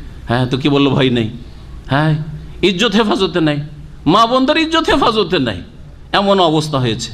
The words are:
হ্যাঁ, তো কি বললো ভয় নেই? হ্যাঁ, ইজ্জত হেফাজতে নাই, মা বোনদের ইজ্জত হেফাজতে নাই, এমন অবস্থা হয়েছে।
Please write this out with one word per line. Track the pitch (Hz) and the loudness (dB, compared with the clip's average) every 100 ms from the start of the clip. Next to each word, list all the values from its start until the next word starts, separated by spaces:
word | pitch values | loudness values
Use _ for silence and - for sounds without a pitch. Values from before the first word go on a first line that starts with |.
| - - - | -16 -12 -4
হ্যাঁ, | 120 127 | -2 0
তো | 127 | 0
কি | 143 | 2
বললো | 139 139 | 2 2
ভয় | 131 131 | 4 2
নেই? | 120 107 - - - - - - | 2 -2 -6 -16 -18 -18 -16 -4
হ্যাঁ, | 135 156 156 - - - - | 0 0 0 -4 -12 -14 -2
ইজ্জত | 185 180 233 | 0 2 2
হেফাজতে | 196 214 - 190 170 | 2 2 0 0 0
নাই, | 156 147 147 - - - 143 | 0 0 -4 -12 -18 -6 2
মা | 202 233 | 4 4
বোনদের | 254 262 302 | 2 2 2
ইজ্জত | 320 330 320 | 2 0 2
হেফাজতে | 311 392 220 170 170 | 2 2 2 0 0
নাই, | 123 90 - - - - - | 0 -4 -10 -18 -20 -20 -4
এমন | 190 202 196 | 0 2 4
অবস্থা | 170 156 151 143 | 4 2 0 0
হয়েছে। | 123 107 - | 0 -2 -6